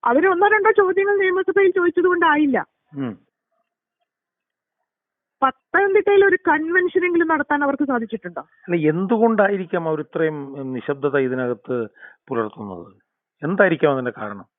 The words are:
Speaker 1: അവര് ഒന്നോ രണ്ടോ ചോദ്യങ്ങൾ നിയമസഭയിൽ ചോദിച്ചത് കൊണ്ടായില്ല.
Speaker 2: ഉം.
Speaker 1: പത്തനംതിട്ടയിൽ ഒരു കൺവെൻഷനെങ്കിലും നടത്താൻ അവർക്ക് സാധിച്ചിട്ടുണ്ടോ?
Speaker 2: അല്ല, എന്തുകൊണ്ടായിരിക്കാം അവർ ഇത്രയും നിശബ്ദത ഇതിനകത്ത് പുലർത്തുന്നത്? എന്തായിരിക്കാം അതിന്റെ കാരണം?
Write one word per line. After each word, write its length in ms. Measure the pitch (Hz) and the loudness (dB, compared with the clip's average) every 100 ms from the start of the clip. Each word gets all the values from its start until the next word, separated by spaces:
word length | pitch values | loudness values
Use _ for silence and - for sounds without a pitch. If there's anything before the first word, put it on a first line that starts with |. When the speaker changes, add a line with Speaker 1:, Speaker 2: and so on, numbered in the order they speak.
| - | 2
Speaker 1:
അവര് 220 | 254 370 | 2 2
ഒന്നോ 200 | 349 403 | 2 2
രണ്ടോ 240 | 427 403 | 4 2
ചോദ്യങ്ങൾ 460 | 453 381 370 392 403 | 2 2 0 0 0
നിയമസഭയിൽ 540 | 381 370 381 370 392 | 0 0 0 2 2
ചോദിച്ചത് 320 | 370 349 330 | 2 0 0
കൊണ്ടായില്ല. 640 | 349 359 330 294 294 226 - _ _ 143 | 0 2 2 2 2 0 -4 _ _ -10
Speaker 2:
ഉം. 240 | 131 92 _ _ _ _ _ _ _ _ _ _ _ _ _ _ _ _ _ _ _ _ _ _ | -8 -10 _ _ _ _ _ _ _ _ _ _ _ _ _ _ _ _ _ _ _ _ _ _
Speaker 1:
പത്തനംതിട്ടയിൽ 840 | 269 - _ 339 403 392 403 403 392 | -2 -2 _ 0 2 2 4 4 6
ഒരു 100 | 370 | 2
കൺവെൻഷനെങ്കിലും 920 | - 302 320 359 359 370 359 339 330 | 0 0 0 0 0 0 0 0 0
നടത്താൻ 360 | 311 285 294 | -2 0 -2
അവർക്ക് 200 | 285 277 | -2 -2
സാധിച്ചിട്ടുണ്ടോ? 580 | 277 247 226 220 175 160 | -2 -2 -4 -10 -10 -14
Speaker 2:
അല്ല, 480 | 147 _ - 175 151 | -16 _ -4 0 2
എന്തുകൊണ്ടായിരിക്കാം 960 | 156 190 226 226 220 196 202 180 180 165 | 0 0 2 2 4 2 0 -4 -4 -2
അവർ 120 | 160 | -4
ഇത്രയും 760 | 147 165 160 151 139 139 135 | -6 -2 -2 -2 -10 -10 -8
നിശബ്ദത 440 | 127 - 143 143 139 | -8 -6 -4 -2 0
ഇതിനകത്ത് 680 | 131 127 123 120 - 123 110 _ - _ _ | -2 -2 -4 -6 -6 -6 -6 _ -20 _ _
പുലർത്തുന്നത്? 680 | 120 107 - 104 90 85 _ _ _ _ _ | -4 -4 -8 -12 -12 -16 _ _ _ _ _
എന്തായിരിക്കാം 500 | 147 190 196 156 151 | -6 2 2 4 0
അതിന്റെ 180 | 135 123 - | 0 -4 -8
കാരണം? 280 | 107 101 - | -12 -12 -16